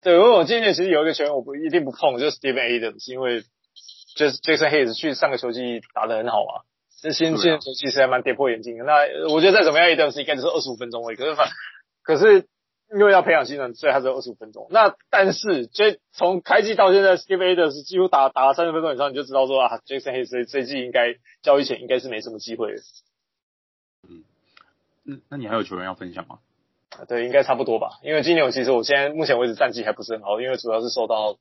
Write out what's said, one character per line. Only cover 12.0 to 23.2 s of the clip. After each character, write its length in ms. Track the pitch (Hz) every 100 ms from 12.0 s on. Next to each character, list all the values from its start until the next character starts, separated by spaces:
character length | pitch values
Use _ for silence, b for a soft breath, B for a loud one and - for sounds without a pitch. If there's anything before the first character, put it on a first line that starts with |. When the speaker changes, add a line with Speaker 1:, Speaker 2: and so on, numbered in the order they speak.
Speaker 1:
可 160 | - 151
是 280 | 214 196 - _ _ _ _
因 120 | 214
为 80 | 208
要 100 | 196
培 100 | 180
养 140 | 160 127
新 100 | 143
人， 180 | 127
所 140 | 120 151
以 40 |
他 80 | 135
只 60 | 127
有 80 |
二 60 | 131
十 100 | 123
五 40 |
分 180 | 107 110
钟。 140 | 107 -
那 240 | 220 208 - _
但 220 | 226 190
是， 340 | - 214 160 117
就 180 | - 214 185 _
从 300 | - 175 185
开 180 | - -
季 140 | 214
到 180 | 214 196
现 100 | 196
在， 140 | 196 180
Steven 380 | - 185 185
Adams 280 | 180 160 143
几 160 | 139 185
乎 100 | 185
打， 200 | 151 135
打 180 | - 135
了 60 |
三 140 | 170 170
十 60 |
分 100 | 160
钟 120 | 160
以 40 | 127
上， 120 | 143
你 40 |
就 80 | 135
知 100 | 135
道 140 | 135 131
说 120 | 135
啊， 160 | 123 117 -
Jason 260 | 135 139
Hayes 180 | 127 120
这， 140 | 123
这 200 | 120 139
季 200 | 127 139
应 60 | 123
该 240 | 123 120 120 b b
交 160 | - 143
易 60 |
前 160 | 139 120
应 60 | 123
该 120 | 127
是 120 | 127
没 100 | 110
什 80 | 110
么 100 | 110
机 180 | - 120
会 180 | 107
的。 80 | 104 _ _ _ _